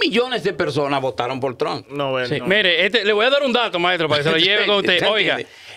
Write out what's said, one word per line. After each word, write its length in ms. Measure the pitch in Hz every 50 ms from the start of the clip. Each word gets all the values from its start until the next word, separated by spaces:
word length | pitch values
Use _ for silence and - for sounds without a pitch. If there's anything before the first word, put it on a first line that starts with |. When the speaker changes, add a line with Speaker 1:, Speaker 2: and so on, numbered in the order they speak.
Speaker 1:
millones 440 | 427 311 196 233 247 254 254 208 156
de 100 | 202 180
personas 440 | - 180 156 127 151 143 139 143 139
votaron 380 | 131 131 123 - 123 123 131 131
por 160 | 120 135 117 -
Trump. 280 | 151 165 170 123 95 113
Speaker 2:
No, 220 | 135 143 143 135
bueno, 140 | 131 127 123
Speaker 3:
Sí, 120 | 123 151 131
Speaker 2:
no. 80 | 123
Speaker 3:
mire, 400 | 175 196 214 202 185 170 160 180
este, 180 | 202 185 233 196
le 80 | 208
voy 140 | 208 208 220
a 40 | 254
dar 120 | 277 285
un 100 | 285 262
dato, 260 | 226 247 233 202 170 175
maestro, 300 | 175 180 180 170 165 147
para 140 | 151 147
que 60 | 143 160
se 40 | 160
lo 40 | 160
Speaker 1:
<laughs> 40 |
Speaker 3:
lleve 220 | 170 190 208 214 214
con 120 | 190 208
usted. 180 | 202 196 202 180
Speaker 1:
¿Usted 160 | 170 190 202
Speaker 3:
Oiga, 220 | 214 208 185 160 139
Speaker 1:
entiende? 180 | 123 - - - - - - -